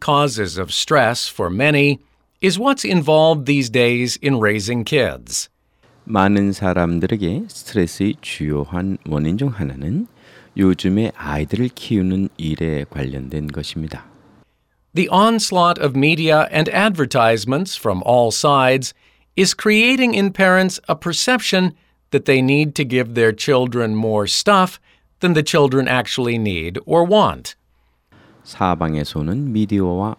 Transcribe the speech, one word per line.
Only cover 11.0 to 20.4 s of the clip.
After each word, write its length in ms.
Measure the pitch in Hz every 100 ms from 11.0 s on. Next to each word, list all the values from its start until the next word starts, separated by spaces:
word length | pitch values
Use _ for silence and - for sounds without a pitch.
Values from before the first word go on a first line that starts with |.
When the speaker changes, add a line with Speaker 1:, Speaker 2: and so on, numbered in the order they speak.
| 113 -
Speaker 2:
아이들을 540 | 76 73 78 104 123 -
키우는 520 | - 107 92 95 98 -
일에 480 | 78 76 82 73 73
관련된 580 | 73 65 67 65 76 76
것입니다. 580 | 85 - 85 78 - - _ _ _ _ _ _ _ _ 165
Speaker 1:
The 120 | 175
onslaught 720 | 180 226 226 - 180 175 175
of 160 | 147 135
media 500 | 147 156 160 151 -
and 180 | 156 160
advertisements 1120 | 180 214 170 127 135 113 113 113 143 190 -
from 240 | 110 92 -
all 260 | 123 117
sides 600 | - 151 139 131 131 123 - _ _ _ -
is 180 | 185 -
creating 580 | 214 214 240 262 247
in 200 | 202 196
parents 480 | 196